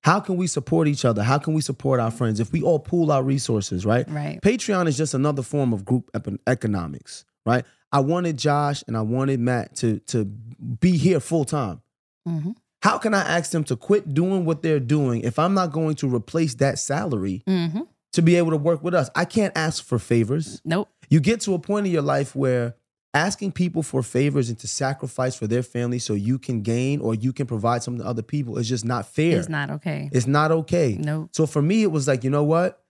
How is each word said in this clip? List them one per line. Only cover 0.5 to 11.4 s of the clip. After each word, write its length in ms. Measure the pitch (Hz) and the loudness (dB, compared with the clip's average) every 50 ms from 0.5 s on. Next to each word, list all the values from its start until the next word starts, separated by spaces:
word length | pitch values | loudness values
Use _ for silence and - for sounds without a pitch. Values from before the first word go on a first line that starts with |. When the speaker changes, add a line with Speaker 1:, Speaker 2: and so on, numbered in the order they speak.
| - 147 123 - 160 165 160 | -2 -4 -2 0 2 2 2
Speaker 1:
each 180 | 151 143 - - | 2 0 2 2
other? 180 | 123 110 104 104 | 2 2 2 2
How 140 | 120 135 | 2 2
can 160 | 143 - 160 156 | 2 0 0 0
we 80 | 156 | 0
support 380 | 143 - 135 - - 139 131 123 | 0 -2 -6 -4 0 0 2 2
our 120 | 117 113 | 2 -2
friends 280 | 113 - 127 113 107 104 | -2 -2 -2 0 0 0
if 120 | 113 - | -2 -2
we 100 | - 170 | -2 0
all 180 | - 175 170 143 | 2 2 2 2
pool 320 | - - 180 175 165 151 | 0 -2 0 0 2 2
our 120 | 147 135 131 | 2 2 2
resources, 640 | 135 139 135 - - 117 107 95 - 95 90 92 | 0 0 -2 0 0 -2 -2 -2 -2 -6 -2 0
right? 220 | 104 117 123 - - | 2 2 2 0 -2
Speaker 2:
Right. 300 | 156 147 147 151 - - | -6 -8 -6 -8 -8 0
Speaker 1:
Patreon 460 | - 202 240 233 - - 202 185 175 | 2 2 2 2 -2 0 0 2 2
is 100 | 160 139 | 2 2
just 160 | 120 160 147 - | 0 -2 -2 0
another 280 | 131 139 151 147 139 | 2 2 2 0 -2
form 300 | 123 - - 143 135 123 113 | -4 -2 -2 0 0 0 0
of 120 | 98 98 | -2 0
group 240 | - 123 123 - _ - | 0 0 0 0 _ -8
ep-, 140 | 117 - - 98 - _ | -8 -6 -6 -8 -4 _
economics, 800 | 120 127 117 - 107 101 95 85 76 71 - - - - - _ _ _ _ _ | -2 0 0 0 -2 -2 -2 -4 -6 -10 -14 -14 -18 -20 -20 _ _ _ _ _
right? 200 | 110 123 123 - _ _ _ _ _ | 0 0 0 0 _ _ _ _ _
I 80 | - 143 | 0 0
wanted 380 | 135 139 170 180 180 170 156 | 2 2 0 0 0 -2 -4
Josh 460 | 123 - 151 143 147 147 143 143 - - | 0 0 0 2 2 0 0 -2 -4 -6
and 100 | - 113 | -6 -4
I 40 | 113 | -2
wanted 380 | 110 107 120 131 135 135 135 123 | -2 -2 0 0 0 0 0 0
Matt 360 | 117 123 123 120 - - - | 0 0 0 0 -4 -6 -6
to, 220 | - - 117 107 - _ | -2 0 0 0 -2 _
to 180 | - - 117 104 | -4 -2 -2 -2
be 720 | 98 104 110 110 117 - _ - 120 120 - - 185 180 | -2 -6 -12 -16 -18 -16 _ -8 -8 -2 2 4 4 4
here 220 | 156 131 185 180 143 | 4 4 4 4 2
full 260 | - - 165 165 | 0 0 0 0